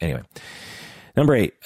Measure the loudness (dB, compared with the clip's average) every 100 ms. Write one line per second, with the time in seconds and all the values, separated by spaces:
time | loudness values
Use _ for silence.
0 | -4 -4 -8 -18 -20 -18 -18 -18 -20 -20
1 | -6 2 4 4 2 -2